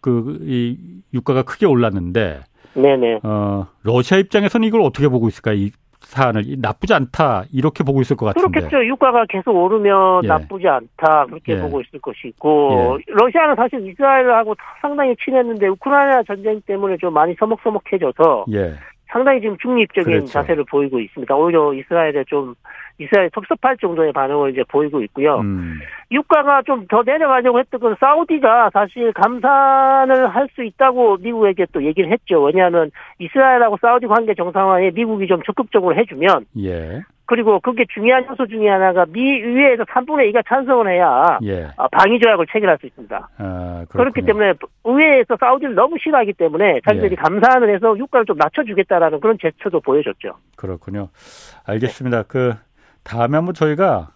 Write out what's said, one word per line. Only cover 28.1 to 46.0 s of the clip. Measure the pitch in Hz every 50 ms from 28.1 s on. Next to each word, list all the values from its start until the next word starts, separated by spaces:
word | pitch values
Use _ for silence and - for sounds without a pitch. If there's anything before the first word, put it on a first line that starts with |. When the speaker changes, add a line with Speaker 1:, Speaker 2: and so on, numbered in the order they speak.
| 294 311 339 - 330 302 262 226 220 240 233 - -
Speaker 2:
사실 | 202 208 190 - 247 240 233 208
감산을 | - 185 220 247 247 233 262 277 269 277 269 269 269 269 269 269 269 262 262 262 262 262 226
할 | 180 226 277 269 _
수 | - 247
있다고 | 220 180 _ 269 262 254 247 247 220 196 185 180
미국에게 | 226 240 226 220 202 190 175 185 170 _
또 | 165 139
얘기를 | 151 156 185 185 156 208
했죠. | 240 _ - 185 160 143
왜냐하면 | 143 156 185 185 175 170 175 160 151 _ - - - - _
이스라엘하고 | 180 165 - 269 269 262 254 247 240 226 208 220
사우디 | - 233 240 247 240 226
관계 | 208 233 233 220 202
정상화에 | - 175 180 175 190 190 190 190 180 185 190
미국이 | 170 180 240 226 220 202 196
좀 | 175 185 170 147
적극적으로 | - 202 - 240 220 - 214 185 180 156
해주면, | 160 - - 160 131 156 190 185 143 107 _ _ 113
Speaker 1:
예. | 98 95 90 85 80 80 92 131 190 _ _ _ _
Speaker 2:
그리고 | - 240 233 226 214 208 185
그게 | - 254 240 226 247 - -
중요한 | 220 208 233 254 262 254 254
요소 | 262 - 262
중에 | 202 214 220 214 208
하나가 | 196 190 190 190 180 185 175
미 | 160 160 220
의회에서 | 254 269 277 254 208 240 240 254 285 277 254 226 220 - -
삼분의 | 254 254 277 302 294 262 208
이가 | 208 240 208 -
찬성을 | 240 269 269 240 269 240 226 196
해야, | 180 175 180 160 131 123 147 175 147 104 110
Speaker 1:
예. | 104 98 90 82 76 71
Speaker 2:
아, | - - - -
방위 | - 185 196 233 240
조약을 | 226 233 214 175 165 -
체결할 | - 220 208 185 160 139
수 | -
있습니다. | 131 _ - 117 101 113 95 - - _
Speaker 1:
아, | - 104 95 92 90 90 90 87 87 85
그렇군요. | - _
Speaker 2:
그렇기 | - 247 277 220 262 -
때문에 | - 208 214 208 196 175 - - - _ _ _
의회에서 | 226 247 277 311 320 285 262 233 _ 240 196
사우디를 | - 240 254 277 320 277 226
너무 | 180 226 285 339 311